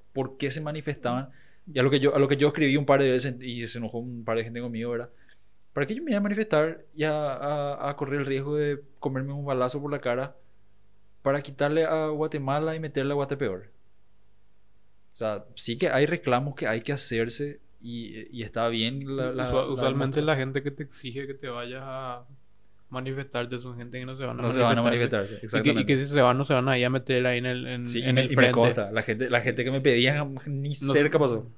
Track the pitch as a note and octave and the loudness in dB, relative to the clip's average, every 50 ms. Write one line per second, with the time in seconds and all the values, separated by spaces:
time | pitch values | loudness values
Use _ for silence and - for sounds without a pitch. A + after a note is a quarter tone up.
0 | - - - C3+ C3 C3 - - C#3 C#3 C3 D#3 D#3 D3+ D3+ D#3 D3 D3+ C#3 - | -20 -6 -4 -2 -2 -2 -4 -4 -4 -4 -4 -4 -6 -6 -6 -6 -6 -6 -6 -4
1 | - B2 A#2+ B2+ C3+ - - - - - - - - - D3+ C3 B2+ C3+ C#3 C#3+ | -2 -2 -2 -2 -4 -6 -12 -18 -20 -20 -20 -20 -16 -4 0 2 4 4 4 4
2 | C3 C#3+ - D3 C#3 C#3 C#3+ C3+ C#3+ D3 D3 - D#3 C#3 C3+ D3 C#3+ C3 C#3 C#3 | 4 4 4 6 4 4 4 4 4 2 4 4 2 4 4 4 4 4 6 6
3 | C#3 C3 B2+ B2+ C3 C#3 B2 A#2+ B2+ B2+ A#2+ A#2+ A#2 A2 - A#2+ A#2 G#2+ - A#2 | 6 4 4 2 2 -2 -6 -6 -8 -10 -8 -8 -8 -8 -8 -8 -8 -8 -8 -8
4 | A#2+ B2 B2 A#2 A2+ A2+ A2+ A2+ A2+ A#2 A#2 A#2+ B2 B2 A#2 A2+ A#2 A#2+ A#2+ A#2 | -8 -8 -10 -8 -4 -2 -2 -2 -2 -4 -6 -8 -8 -8 -6 -6 -4 -4 -4 -4
5 | A#2+ A#2+ - - - - - - - - - - - - - C#3 C#3+ C#3 A3 B3+ | -6 -8 -12 -20 -20 -20 -20 -20 -20 -20 -20 -20 -20 -10 -6 -4 -4 -2 -4 -4
6 | E4+ D#4 A3+ G3+ G3+ G3+ G3+ G#3 A3 G#3+ E3 D3+ D3+ D#3+ E3 - - - - D3+ | -2 -2 0 0 0 0 0 -2 0 2 2 2 2 2 0 -6 -14 -14 -6 -2
7 | D3+ D#3 D3+ D3+ D3+ C#3+ C3+ B2 C#3 C#3+ D3+ D3 C#3+ C#3+ C#3+ - - C#3 C#3 - | -2 0 0 0 -2 -2 -4 -4 -4 -2 -2 -2 -2 -4 -4 -4 -4 -6 -4 -4
8 | D3 C3+ C#3 D3 C#3 C3+ C3+ C3+ C3+ C#3+ D3+ D3+ D3+ D3 C#3+ C#3 - - - - | -4 -2 -2 -2 0 0 -2 -2 -2 -2 -2 0 0 0 -2 -4 -6 -12 -12 -8
9 | - C3+ C3+ C3 C3+ C#3 C#3 C#3+ C#3+ C#3+ C3+ B2+ B2+ B2+ C3+ D3 C#3+ C#3+ C#3+ C#3 | -6 -4 -2 -4 -4 -4 -6 -6 -4 -2 0 0 0 0 0 -4 -6 -6 -6 -4
10 | - B2 A#2+ B2 C3+ C#3 - - - - - - - - - - - - - - | -2 -2 0 0 -2 -4 -8 -14 -20 -20 -20 -20 -20 -20 -20 -20 -20 -20 -20 -20
11 | - - - - - C#3 C#3 C#3+ C#3+ - C#3 - D3 C#3+ D3+ D#3+ D#3+ D#3+ D#3+ D#3+ | -20 -20 -18 -4 0 0 0 0 -2 -6 -4 -2 0 2 2 2 2 2 2 0
12 | D#3 D#3 D#3 D3+ D#3 D#3 - D3 C3+ C3+ C#3 D3+ D#3 D#3+ D#3+ D#3+ D#3+ D3+ - C#3 | 0 0 -2 -2 -2 -2 -4 -4 -2 0 0 0 0 -2 -4 -4 -6 -4 -2 -2
13 | C3 C#3 C#3+ C#3+ C#3 C#3 C#3 C3 C3+ G#2+ F#2 F2+ - - - - - - - - | 0 0 0 0 -2 -2 -2 -2 -2 -2 -4 -4 -8 -14 -20 -20 -20 -20 -20 -20
14 | - - - - - - - - - - - - - - - - - - - - | -20 -20 -20 -20 -20 -20 -20 -20 -20 -20 -20 -20 -20 -20 -20 -20 -20 -20 -20 -20
15 | - - - - A#2 A2 G#2 G2+ - - - - - - A#2 B2+ F#3 D#3+ B2+ C3 | -20 -20 -10 -6 -4 -4 -4 -4 -8 -12 -12 -8 -6 -6 -2 -2 0 2 2 2
16 | D3 D3+ F3 - - C3 A#2+ B2 C#3 D3 C3+ - D3 A#2 A2 A#2 A#2 - C#3+ C#3 | 2 2 0 -2 0 2 2 2 2 -2 -4 -4 -4 -2 -2 -2 -4 -4 -4 -4
17 | - - A#2+ A2+ A2+ A#2 A2+ - C#3+ C#3+ - - - - - - A#2 A#2 A#2 A#2 | -4 -2 -2 -2 -2 -2 -2 -4 -6 -8 -8 -12 -18 -20 -20 -18 -14 -12 -10 -10
18 | A#2 - - A2 G#2+ - C3 A#2+ A2+ G#2+ - A2+ A2+ A#2 A#2 A2+ A2 A#2 C3+ C#3 | -10 -12 -12 -14 -16 -12 -10 -10 -10 -6 -2 0 0 0 2 0 0 0 -2 -4
19 | C#3 C3+ C3+ C3+ B2+ B2+ B2+ B2+ B2+ B2 B2+ C3 C3 - C3+ B2+ B2+ C3+ C3+ C#3+ | -6 -6 -4 -2 -2 -2 -2 -2 -2 0 0 0 0 0 -2 0 0 0 2 0
20 | C#3 C3+ C3 D3+ D3+ D#3 D#3 C3+ C3 C3+ C3+ C#3 C#3 C#3+ C3+ - D3+ C3+ - - | 0 0 0 0 2 2 2 0 0 -2 -4 -4 -4 -6 -6 -8 -10 -14 -14 -14
21 | - C3 A#2 C3+ C#3 C#3 C#3 C#3 - C3 A#2+ A#2+ A#2+ A#2+ B2 C3 C3+ C3+ C3 C3+ | -12 -10 -10 -8 -8 -10 -10 -10 -10 -10 -8 -8 -8 -10 -10 -12 -10 -10 -10 -8
22 | C3 B2+ B2 B2 B2 - C#3 - - - - - - - - - - - B2+ B2+ | -8 -8 -10 -10 -14 -18 -20 -20 -20 -20 -20 -20 -20 -20 -20 -20 -16 -10 -8 -6
23 | C3 C3+ C3+ C#3 C3+ C3 - B2 A#2+ B2 B2+ A#2+ B2 B2+ B2 A#2+ A#2+ B2 B2 B2+ | -6 -4 -6 -6 -6 -6 -4 -4 -4 -4 -6 -8 -8 -10 -12 -12 -12 -12 -10 -10
24 | B2+ B2+ C3 C3 C3+ B2 B2 B2 B2 A#2+ B2+ C3 B2 A#2 A2+ A#2 A#2 A#2+ B2 A#2+ | -10 -10 -8 -8 -6 -6 -4 -2 -2 0 2 4 6 6 6 6 4 4 4 4
25 | A#2+ A#2 B2 G#2+ G2 G2+ G#2+ - - G#2+ - A2 A2 C#3+ C#3+ A#2+ A#2+ G#2 C#3+ C3 | 2 2 2 0 -2 -2 -6 -10 -6 -4 -2 2 4 4 4 4 4 4 2 2
26 | C#3 C#3 C#3+ D3 B2+ B2 B2 C3 C#3 - D3+ B2+ B2+ C3+ C3 B2 B2 B2+ C3 C3 | 2 2 4 6 6 6 6 4 2 2 2 2 4 4 2 4 4 2 2 0
27 | B2+ - C3 B2 B2+ B2+ B2 A#2+ B2 B2+ B2 B2 B2+ B2 B2+ B2 B2 A#2+ A#2+ A#2+ | 0 2 2 2 4 2 2 0 0 -2 -4 -4 -4 -6 -6 -6 -6 -4 -2 0
28 | B2+ C3 B2+ C3 C3 B2+ C3+ B2+ B2+ B2+ B2 A#2 A#2 A#2+ A#2+ A#2 G#2 G2 G#2+ A2+ | 2 4 4 4 4 4 6 6 6 6 8 6 6 6 4 2 0 -2 -2 -2
29 | G#2+ - A2 G#2+ C3 A#2+ B2 A#2+ A2 B2+ A#2+ B2 A#2+ B2+ C3 C#3 C3 C#3+ B2 A#2+ | -2 -2 -2 -2 0 2 2 2 2 2 0 0 -2 -2 0 2 4 4 4 6
30 | B2 C3 D3 D3 D3 C#3 C3+ C3 - D3+ C#3+ C3+ C#3 D3 D3 - C3+ C#3 C#3 D3 | 4 4 2 0 -2 -4 -6 -10 -8 -6 -6 -4 -4 -4 -4 -2 0 4 4 4
31 | D3 D3+ D3 D3+ C#3+ C3 A#2+ A2 A2+ A#2 - | 4 4 4 4 4 4 2 0 -4 -8 -14